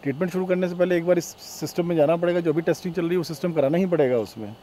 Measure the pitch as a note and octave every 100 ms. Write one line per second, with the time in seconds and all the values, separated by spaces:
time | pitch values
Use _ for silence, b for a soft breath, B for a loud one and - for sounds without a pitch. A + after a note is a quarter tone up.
0 | C#3 C#3 F#3 F3+ F#3 F#3 F3+ F3 F3+ F3
1 | E3 F3 - - - - - - E3+ E3+
2 | D3 E3+ F3 F3 E3+ D3+ E3 E3 F#3 E3+
3 | E3+ F3+ D#3+ D#3+ F3+ D#3+ C3+ E3 F#3+ E3+
4 | C#3 B2 G2+ - G#2+ A2+